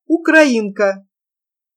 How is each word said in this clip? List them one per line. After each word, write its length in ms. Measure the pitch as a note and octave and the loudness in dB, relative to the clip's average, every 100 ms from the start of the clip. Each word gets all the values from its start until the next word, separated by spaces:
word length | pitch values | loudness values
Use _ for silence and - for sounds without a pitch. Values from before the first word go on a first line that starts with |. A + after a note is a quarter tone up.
| - | -4
украинка. 1000 | E4 E4 D#4 D4 A3+ G#3 G3+ G3 G3 _ _ _ _ _ _ _ | -4 2 2 2 0 -4 -4 -4 -4 _ _ _ _ _ _ _